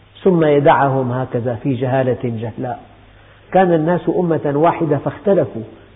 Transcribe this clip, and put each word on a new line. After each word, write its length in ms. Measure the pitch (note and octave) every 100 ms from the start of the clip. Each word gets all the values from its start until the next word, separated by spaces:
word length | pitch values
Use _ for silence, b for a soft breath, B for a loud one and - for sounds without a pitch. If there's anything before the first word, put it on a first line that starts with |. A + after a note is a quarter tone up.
| _ -
ثم 200 | G3 F3
يدعهم 680 | D3+ D3 C#3+ A#2+ C3+ C3+ B2+
هكذا 440 | B2+ B2+ B2 A#2+ A2+
في 180 | D3
جهالة 440 | A#2+ B2+ C3+ B2+ A#2
جهلاء، 560 | B2 A2+ A#2 - B2+ - - - - b b b b
كان 220 | F#3 F#3
الناس 280 | E3 D#3 F3 E3+ F3
أمة 320 | F3 D3+ D3+ C#3+
واحدة 420 | E3 - D#3+ C#3+
فاختلفوا، 640 | D3 - G3+ F#3 C3 A2+ A2 B B